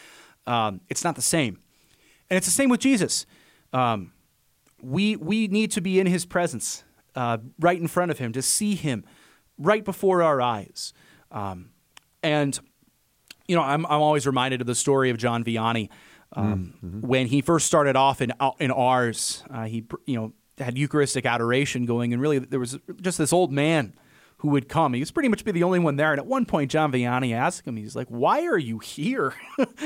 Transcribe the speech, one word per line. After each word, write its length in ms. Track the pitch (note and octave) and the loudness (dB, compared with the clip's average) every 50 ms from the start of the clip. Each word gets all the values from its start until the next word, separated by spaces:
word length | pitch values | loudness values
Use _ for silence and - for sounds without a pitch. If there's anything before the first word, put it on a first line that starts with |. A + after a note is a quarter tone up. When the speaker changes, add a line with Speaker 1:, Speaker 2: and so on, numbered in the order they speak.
| - - - - - - _ _ - | -20 -20 -20 -20 -20 -20 _ _ -6
Speaker 1:
um, 340 | B2 A#2+ A#2 A2 G#2+ G2 F2+ - - | -2 -2 0 0 -2 -4 -6 -10 -10
it's 140 | - - - | -8 -4 -4
not 140 | F3 D3+ | -4 -4
the 60 | - A#2 | -2 -2
same. 360 | - - E3 C#3+ A2+ F#2+ - _ _ _ _ _ _ _ _ _ _ _ _ _ - | -2 0 0 0 -2 -4 -8 _ _ _ _ _ _ _ _ _ _ _ _ _ -2
And 60 | F#3 | -2
it's 100 | F#3 F#3 | 0 0
the 60 | - E3+ | 0 0
same 160 | - C#4 C4 | 2 4 4
with 100 | B3 - | 2 2
Jesus. 460 | - C4+ C#4 G#3 F3 A#2+ - - - _ _ _ _ _ _ _ _ _ - | 4 2 2 2 2 0 -2 -4 -6 _ _ _ _ _ _ _ _ _ -2
Um, 400 | B2+ B2+ A#2+ A2+ G#2 F2+ D2 _ _ _ _ _ _ _ _ _ _ _ _ _ _ | 0 2 2 0 -2 -4 -10 _ _ _ _ _ _ _ _ _ _ _ _ _ _
we, 360 | - B2+ C3 F3+ G3+ G#3+ G#3+ | -12 -6 -2 0 0 0 0
we 320 | - D#3 D#3+ G#3 A3+ A3 G3+ | -2 -2 -2 -2 0 0 0
need 220 | F#3 G#3+ A3 G#3+ - | 0 0 0 0 -2
to 80 | A3 | -4
be 180 | E3+ F#3+ F#3 F#3 | -2 2 2 2
in 80 | F#3+ | 4
his 180 | F3+ F3+ F3 - | 4 2 0 -2
presence, 600 | - - F#3 F3 E3 C3 A2 - - - - - _ _ _ _ _ - | -2 -2 0 0 0 -2 -4 -8 -8 -8 -10 -14 _ _ _ _ _ -6
uh, 220 | C3+ B2 A#2+ A#2 A2 A2 C3 - - | -4 -2 -2 -2 -2 -4 -10 -8 0
right 220 | D#3+ F3 F#3 F3+ | 2 2 2 2
in 80 | E3+ D#3 | -2 -2
front 220 | - F3+ F3+ E3+ | 0 0 0 0
of 80 | D3 - | -2 -4
him, 140 | C3+ A#2 A2 | -4 -6 -4
to 100 | C3 B2+ | -4 -2
see 320 | - - - G#3 G#3 G#3 | 0 0 0 0 0 -2
him 280 | D#3+ - D3+ B2+ G#2 - - - _ _ _ _ _ _ _ _ - | 0 -2 -2 -2 -4 -6 -10 -20 _ _ _ _ _ _ _ _ -4
right 260 | C#3+ F3 G#3+ A3 G#3+ | 2 2 2 2 2
before 380 | G#3 F#3 - - F#3+ F#3 F3 E3+ | -4 -6 0 2 2 4 4 4
our 180 | D#3+ D3 C3 | 4 4 2
eyes. 520 | B2 A#2+ A2+ G#2 G2 - - - - - - _ _ _ _ _ _ _ - | 2 0 0 -2 -6 -10 -14 -14 -14 -14 -14 _ _ _ _ _ _ _ -10
Um, 380 | A2 G2+ G2 F#2 F2+ F#2 - _ _ _ _ _ - _ _ _ _ - | -8 -6 -6 -8 -10 -14 -20 _ _ _ _ _ -20 _ _ _ _ -2
and, 360 | D#3+ D3+ D3+ D3 C#3 C3+ - - _ _ _ _ _ _ _ _ _ _ _ _ - - _ _ - | 0 0 2 0 0 -2 -6 -10 _ _ _ _ _ _ _ _ _ _ _ _ -20 -20 _ _ 0
you 80 | F3+ | 0
know, 60 | E3+ D3+ | 2 2
I'm, 220 | C3+ C#3+ D3+ E3 | 2 2 0 0
I'm 140 | D#3+ D3+ D3+ | 2 2 4
always 260 | D3+ D3+ D3+ D3 A#2+ | 4 4 4 2 2
reminded 340 | C#3 C3 B2+ B2+ C3 C3 B2 | 0 0 2 0 0 0 -2
of 60 | B2 A#2 | -2 -2
the 60 | B2 | -2
story 360 | - - C#3+ C#3 C3+ C3 B2+ | -2 2 2 4 4 4 2
of 60 | A#2+ A2 | 2 0
John 240 | A#2 A#2+ A#2 A#2 A#2 | 0 0 0 0 -2
Vianney, 440 | A#2 A2+ A2 A2 A2+ A#2 A#2 G#2+ G2+ - - - - - - _ - - | 0 -2 0 0 2 0 0 -2 -4 -8 -18 -20 -20 -20 -20 _ -12 -6
um, 380 | - G2+ G#2+ G#2 F#2+ F#2 E2+ - - - | -2 0 0 0 0 -4 -6 -10 -14 -12
Speaker 2:
Mm, 60 | F2+ | -12
mm-hmm. 180 | F2 G#2 A#2 | -10 -6 -2
Speaker 1:
when 200 | B2+ B2+ C3 C3 | 0 2 2 2
he 140 | A2+ C3 C#3+ C3+ | 2 2 0 2
first 240 | - E3+ D#3+ - | 4 2 2 2
started 280 | - - D#3+ D3 C#3 C3 | 4 4 4 4 4 4
off 240 | C3 C3+ C#3 C3 - | 4 4 4 4 2
in, 120 | C3+ A#2+ B2 - | -2 -4 -2 0
uh, 100 | C#3 C3+ - - | -2 -2 -2 0
in 100 | - B2+ B2+ | -2 -2 0
Ars. 720 | - B2 B2+ B2+ B2+ B2 A#2 A2 - - - - - - - | 2 2 2 2 2 2 0 -2 -4 -6 -6 -6 -8 -12 -14
Uh, 140 | C3 A#2+ A2+ | -10 -8 -8
he, 180 | A2 A2+ A2+ A2 | -6 -8 -8 -10
pr-, 140 | - - - - | -10 -12 -12 -6
you 100 | - C3+ | -4 -4
know, 160 | A2+ A2 A2 - _ _ _ _ - | -4 -4 -6 -10 _ _ _ _ -10
had 180 | C3+ B2 B2 C3 | -8 -6 -4 -4
Eucharistic 480 | D3 C#3 - D3+ C#3+ C3 - C3 A#2 | -4 0 2 2 2 2 0 -2 0
adoration 580 | B2+ A#2 A#2+ A#2 A#2 B2 C3+ C#3+ C#3 - B2+ B2 | 0 0 0 0 2 2 2 2 0 -2 -4 -2
going, 260 | A#2 A#2 A#2+ A#2+ A#2+ A#2+ | 0 0 0 0 0 -2
and 80 | A#2+ C3+ | 0 0
really 160 | D#3 D3+ C3+ | 2 0 0
there 180 | B2+ C3 C#3 C3+ | 0 -2 -4 -4
was 180 | B2 A#2+ C3 C#3 _ - - - | -4 -4 -8 -12 _ -14 -14 -6
just 180 | F3 F#3 E3+ - | -6 -4 -2 0
this 140 | D#3 C#3 E3 | 0 2 2
old 200 | F3 F#3 D3 C3+ | 2 2 2 2
man 420 | C#3+ D3 D#3 E3 D#3 B2+ G2 - - _ _ _ - _ _ _ _ | 0 2 2 2 2 0 -2 -6 -16 _ _ _ -20 _ _ _ _
who 100 | - D3+ | -2 2
would 200 | C#3+ C#3+ C3 - | 2 2 0 0
come. 260 | - D#3 E3 C#3+ B2 | 0 2 2 2 2
He 60 | A#2+ | 0
was 100 | C#3+ - - | -4 -4 -4
pretty 160 | F4 D4 B3 | 0 0 0
much 160 | G#3+ - - | 0 0 -2
be 80 | A3+ F#3+ | -2 0
the 100 | E3+ E3+ | 2 2
only 160 | F3+ F#3 F3+ | 2 2 2
one 160 | F3 D#3+ C#3+ | 2 2 2
there. 140 | C#3 D3+ D#3 D3 | 2 2 2 2
And 60 | C#3 | 0
at 60 | C#3 | -2
one 180 | G3+ B3+ C3+ - | -2 -2 -2 0
point, 260 | - - D#3+ C#3+ C3 - | 0 0 -2 0 0 0
John 180 | D#3 D#3 D3+ B2+ | 0 0 2 0
Vianney 400 | B2+ B2 A#2+ B2 B2+ C3+ B2 A2+ | 0 0 0 0 0 0 0 0
asked 320 | A#2 C3 E3+ F3+ - - | 0 0 -2 -2 -4 -10
him, 100 | - A#2+ | -10 -10
he's 180 | A2 G#2 A2+ C#3 | -10 -10 -10 -8
like, 120 | B2 B2 - | -10 -10 -8
"Why 380 | A2+ A#2+ B2+ E3 G#3+ C#4+ E4+ | -4 0 2 2 2 2 0
are 120 | F4 C4+ F#3 | 0 0 -2
you 200 | C#3+ A#2 A2+ A2 | -2 -2 -6 -8
here? 540 | - - - - D3 G#3+ C4 B3+ D#3 C3+ - - - | -8 -12 -10 -6 -4 -2 -2 0 -2 -2 -4 -6 -16
<laughs> 120 | - - - | -12 -2 -2
You 80 | C4 - - - D4+ | -2 -2 -2 -4 0